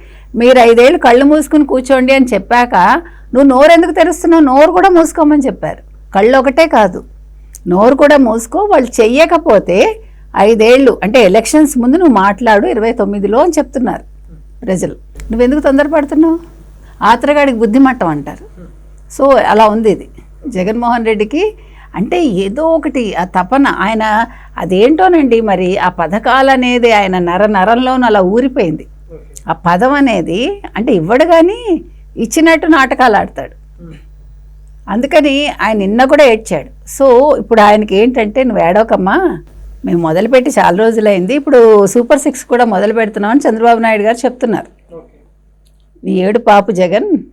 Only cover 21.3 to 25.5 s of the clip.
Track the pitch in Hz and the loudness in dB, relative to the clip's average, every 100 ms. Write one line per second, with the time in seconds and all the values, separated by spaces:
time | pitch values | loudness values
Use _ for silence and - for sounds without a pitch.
21.3 | 302 427 - - - - - 214 349 311 | -4 -4 -8 -20 -20 -12 -8 -4 -2 -2
22.3 | 185 196 247 320 330 294 277 220 160 180 | -2 -4 -4 -2 -2 -4 -6 -6 -6 -6
23.3 | 185 180 269 277 - 190 220 220 214 226 | -4 -2 0 0 0 -4 -2 -2 -2 -4
24.3 | - - - 175 185 240 320 370 339 269 | -8 -18 -10 -4 2 2 2 2 2 2
25.3 | 226 220 | 0 0